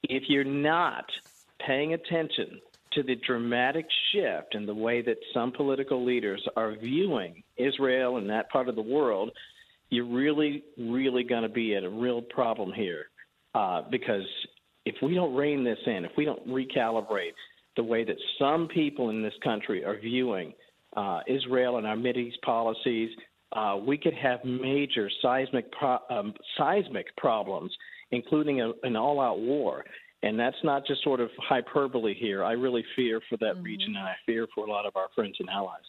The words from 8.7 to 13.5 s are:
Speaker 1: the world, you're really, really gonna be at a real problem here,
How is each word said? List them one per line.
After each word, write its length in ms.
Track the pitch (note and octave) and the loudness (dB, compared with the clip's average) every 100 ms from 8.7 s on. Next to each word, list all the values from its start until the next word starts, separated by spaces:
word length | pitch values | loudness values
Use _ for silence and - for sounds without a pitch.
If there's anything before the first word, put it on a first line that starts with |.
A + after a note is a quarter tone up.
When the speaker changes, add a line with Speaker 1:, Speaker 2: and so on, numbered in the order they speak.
| A2+ | -2
Speaker 1:
the 60 | |
world, 500 | A2 C#3+ C3 G2 A2 - - - - _ _ | 0 2 4 2 -2 -6 -20 -20 -20 _ _
you're 160 | A#2+ A#2+ | -2 0
really, 580 | B2 C#3+ D3+ D3+ D3 - - | 2 2 4 2 0 -8 -8
really 460 | A#2 B2 C3+ B2 | -2 2 4 2
gonna 260 | B2 A#2 A2+ | 2 0 2
be 260 | A#2 A2+ G2+ | 0 2 0
at 80 | |
a 60 | F#2 | 0
real 320 | G#2+ B2 A#2+ | 0 0 0
problem 500 | A#2+ - A#2+ A2+ F#2+ | -2 0 0 0 -2
here, 320 | G2 G2 D#2+ D#2 - - _ _ | -2 -4 -4 -10 -18 -20 _ _